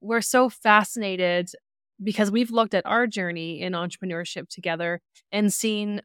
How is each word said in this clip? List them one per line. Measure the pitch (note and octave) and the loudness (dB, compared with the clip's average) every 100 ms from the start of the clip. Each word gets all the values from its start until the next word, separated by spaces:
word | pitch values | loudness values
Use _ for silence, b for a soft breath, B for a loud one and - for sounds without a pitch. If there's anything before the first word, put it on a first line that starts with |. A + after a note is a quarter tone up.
we're | G3+ A#3 | -4 -2
so | - B3+ B3+ | 2 4 4
fascinated | - A3 G#3 G3+ - G3+ F#3 F3+ F3 F3+ - _ _ _ - | 2 4 6 4 -2 -4 0 0 0 -2 -8 _ _ _ -10
because | G3+ G#3 G#3 | -4 0 2
we've | A3 A#3 | 2 2
looked | A3+ A3 | 2 2
at | G3 F#3 | 2 2
our | A3 A#3+ | 2 2
journey | G#3 F3+ E3+ E3 E3 | 0 -4 -4 -6 -6
in | F3+ | -4
entrepreneurship | F3 F3 - F#3 E3+ F3 F#3+ E3 | -4 -4 -6 -6 -6 -6 -10 -12
together | - F3+ E3 E3+ F3 _ b _ | -8 -4 -2 -2 -4 _ b _
and | G3+ G#3 | 0 2
seen | - A3 G#3 G#3 G#3 | 2 0 -2 -2 -6